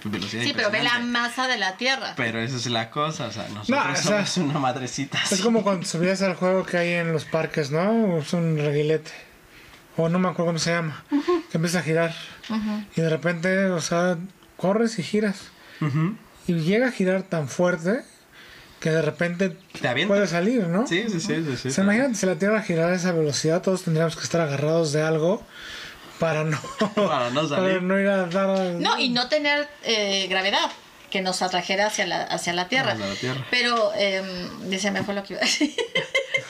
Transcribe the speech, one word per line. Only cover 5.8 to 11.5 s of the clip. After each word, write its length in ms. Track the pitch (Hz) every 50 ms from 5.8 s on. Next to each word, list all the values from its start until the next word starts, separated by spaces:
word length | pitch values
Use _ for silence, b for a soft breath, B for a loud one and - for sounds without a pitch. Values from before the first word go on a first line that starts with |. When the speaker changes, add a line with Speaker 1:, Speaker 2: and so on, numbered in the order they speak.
| 156
Speaker 3:
subías 360 | - - 160 175 185 190 185
al 140 | 196 190 175
juego 300 | 143 180 185 185 190 180
que 120 | - - 175
hay 160 | 170 175 175
en 180 | 175 170 165 165
los 100 | 151 151
parques, 480 | - - 160 160 151 - 165 151 135
¿no? 460 | 151 156 180 202 226 226 220 196 175 160
Es 160 | 143 - -
un 240 | 175 165 165 160 151
reguilete. 540 | 147 151 143 147 151 151 160 156 156 - - - - - - - - B B B B B B B B - -
O 140 | - 165 165
no 100 | 170 185
me 80 | 185 185
acuerdo 200 | 160 - 170 170
cómo 120 | 170 160
se 120 | - 170
llama. 300 | 170 170 165 156 135 - - -
Speaker 2:
Ujú. 340 | 285 285 302 339 359 330 -
Speaker 3:
Que 80 | -